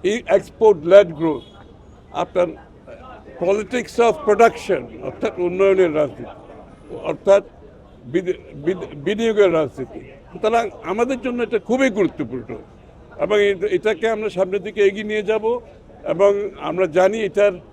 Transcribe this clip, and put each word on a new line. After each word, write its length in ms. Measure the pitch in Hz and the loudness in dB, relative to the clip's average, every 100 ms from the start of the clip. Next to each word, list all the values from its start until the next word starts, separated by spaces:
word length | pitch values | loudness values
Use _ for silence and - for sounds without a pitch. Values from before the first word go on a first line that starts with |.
এই 200 | 185 226 233 | -2 -4 0
এক্সপোর্ট 600 | 190 - - 220 185 160 | 0 0 2 4 4 8
লেড 260 | 196 185 | 8 6
গ্রোথ, 300 | 151 165 139 - - - - - - - | -2 -4 -4 -8 -20 -20 -20 -20 -20 -12
আপনার 340 | - 170 180 175 156 - - - - - - - - | -8 -6 -2 -2 -4 -20 -20 -20 -20 -20 -20 -20 -6
politics 560 | 175 202 208 247 226 - | -2 -2 -2 -6 -6 2
of 160 | 233 214 202 | 2 2 0
production, 540 | 202 233 226 - 156 - - | 4 4 2 -4 -4 -4 -12
অর্থাৎ 360 | - - 220 180 | -12 -6 -8 -4
উন্নয়নের 560 | 175 180 196 190 180 | -4 2 2 4 2
রাজনীতি, 1000 | 151 147 113 123 - - - - - - - | 2 -2 -4 -16 -16 -20 -20 -20 -20 -16 -12
অর্থাৎ 420 | - - - 202 196 - - - - - | -8 -6 4 2 2 -20 -20 -20 -20 -20
বিদে-, 280 | 123 156 180 170 - | -6 -4 -4 -8 -10
বিদে-, 420 | 143 147 185 - 147 | -8 -6 -6 -8 -10
বিনিয়োগের 560 | 147 208 226 208 196 | -6 -2 -2 4 4
রাজনীতি। 480 | 165 143 - 123 - - - - | 4 -2 -6 -12 -12 -18 -20 -20
সুতরাং 380 | 185 214 233 226 - | -6 -2 0 -2 -10
আমাদের 380 | 156 202 240 254 | -8 -4 -2 -4
জন্য 220 | 262 240 | -6 -6
এটা 160 | 226 226 | -4 -4
খুবই 320 | - 254 269 | -2 0 0
গুরুত্বপূর্ণ, 680 | 202 175 - 123 123 113 110 - - - - - - | 2 -2 -2 -8 -8 -10 -14 -14 -20 -20 -20 -20 -6
এবং 220 | 160 208 | 0 2
এ-, 260 | 202 190 202 | 2 0 -2
এটাকে 380 | 180 214 190 220 | -2 -2 -2 -2
আমরা 220 | 220 214 | -2 -4
সামনের 320 | 175 190 196 | -2 -2 -2
দিকে 220 | 190 202 | -6 0
এগিয়ে 200 | 202 202 | 0 0
নিয়ে 180 | 214 214 | -4 -4
যাব। 380 | 202 220 220 240 - - - - | 0 0 0 -4 -6 -20 -20 -14
এবং 460 | - 165 202 202 208 139 | -6 4 4 4 -4 -8
আমরা 260 | 147 170 185 | -8 -2 0
জানি 340 | 151 190 220 | 4 2 2
এটার 320 | 202 202 208 175 - | -4 2 2 2 -16